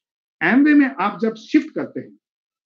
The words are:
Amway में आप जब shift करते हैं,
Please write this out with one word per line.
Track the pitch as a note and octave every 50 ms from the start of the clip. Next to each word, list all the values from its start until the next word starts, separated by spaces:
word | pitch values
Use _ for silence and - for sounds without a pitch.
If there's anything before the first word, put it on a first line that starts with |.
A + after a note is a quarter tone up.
| _ _ _ _ _ _ _ - D#3 F3 A3+
Amway | C4+ C#4+ D4+ D4
में | C#4+ C4+ C4 - -
आप | F#3+ G#3 G3 F3
जब | A3+ A3 A3+
shift | - - - - D4+ - - -
करते | D#3+ B2+ - - C3
हैं, | - - - _ _ _ _ _ _ _ _ _ _